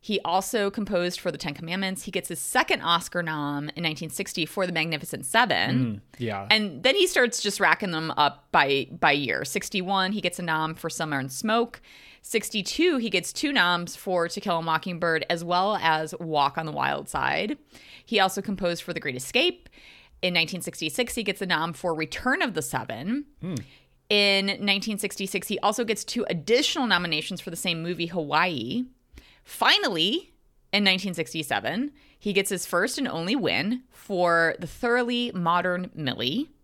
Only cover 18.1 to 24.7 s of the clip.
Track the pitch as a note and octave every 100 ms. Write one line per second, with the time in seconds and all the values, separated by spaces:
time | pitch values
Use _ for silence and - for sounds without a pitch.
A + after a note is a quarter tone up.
18.1 | G3+ F#3+ G3 G3 F#3+ F3+ E3+ - E3 D3+
19.1 | B2+ - A#3 E4+ F4 - - - - -
20.1 | - F#3 F3 E3 F#3 - - D#3 D3 B3
21.1 | - G3+ F#3 F#3 E3 E3 E3+ F3+ D#3+ D#3+
22.1 | - B3 D4 D#4 D#3+ C#3+ C3 A2+ A2 D#3+
23.1 | B3+ D4 _ F3+ D3 - - _ _ _
24.1 | G#3 G3+ G3 G3 G3 G3+